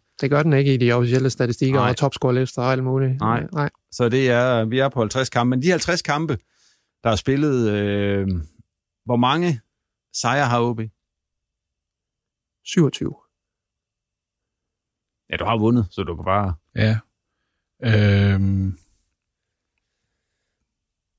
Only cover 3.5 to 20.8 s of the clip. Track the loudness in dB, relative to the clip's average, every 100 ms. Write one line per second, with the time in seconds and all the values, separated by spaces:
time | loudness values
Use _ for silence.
3.5 | -4 -6 -8 _ -2 0 2 2 2 2
4.5 | 0 0 0 0 0 -2 -2 -2 0 0
5.5 | 0 0 0 0 -2 -2 -2 -2 -6 -8
6.5 | _ _ _ _ _ -2 0 0 0 0
7.5 | 0 0 0 0 0 0 0 -2 -4 -8
8.5 | -16 _ _ _ _ -4 0 2 2 0
9.5 | -2 -8 _ _ _ _ -6 -2 0 2
10.5 | 2 0 -4 -10 -14 _ _ _ _ _
11.5 | _ _ _ _ _ _ _ _ _ _
12.5 | _ -4 2 2 0 -8 -10 _ _ _
13.5 | _ _ _ _ _ _ _ _ _ _
14.5 | _ _ _ _ _ _ _ _ -4 -2
15.5 | 2 2 2 0 -6 -8 -6 -2 0 0
16.5 | -6 _ -2 0 0 -6 _ _ _ _
17.5 | _ _ _ 0 2 4 4 4 2 0
18.5 | 0 -2 -6 _ _ _ _ _ _ _
19.5 | _ _ _ _ _ _ _ _ _ _
20.5 | _ _ _